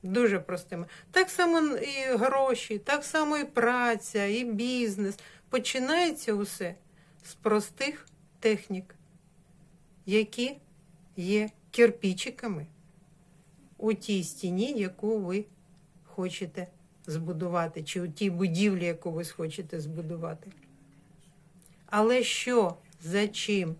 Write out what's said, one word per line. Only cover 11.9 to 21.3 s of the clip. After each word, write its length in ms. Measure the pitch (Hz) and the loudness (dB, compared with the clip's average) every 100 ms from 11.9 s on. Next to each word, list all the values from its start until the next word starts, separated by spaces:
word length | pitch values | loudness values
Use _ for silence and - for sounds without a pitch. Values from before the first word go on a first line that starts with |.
| 233 196 185 262 247 233 175 147 - - - _ _ _ _ _ _ - - | 6 -2 -2 -6 -8 -8 -8 -10 -18 -20 -20 _ _ _ _ _ _ -20 -4
у 140 | 214 | -2
тій 320 | 214 - 202 | -2 0 -2
стіні, 480 | 165 - 185 180 247 | -2 -6 -4 -2 -2
яку 460 | 262 190 - 208 220 | -2 -4 -4 -2 -2
ви 260 | 180 190 208 - _ - _ - | -2 -4 -4 -14 _ -20 _ -20
хочете 640 | - - 180 - 180 - 180 - _ _ - | -16 -6 -6 -4 -8 -8 -12 -14 _ _ -8
збудувати, 760 | 156 165 165 175 175 165 165 | -6 -4 -4 -2 0 -2 -4
чи 180 | 151 185 | -8 -6
у 80 | 175 | -6
тій 220 | 151 202 | -2 -2
будівлі, 540 | 170 190 165 208 190 | 2 0 4 2 2
яку 260 | 170 165 175 | 0 -2 -4
ви 140 | 165 | -6
хочете 560 | 170 - 160 160 160 170 | -8 -6 -8 -6 -8 -8
збудувати. 720 | 151 160 160 170 160 160 190 - - - - - _ - - | -8 -8 -8 -8 -8 -10 -16 -20 -20 -20 -20 -20 _ -20 -20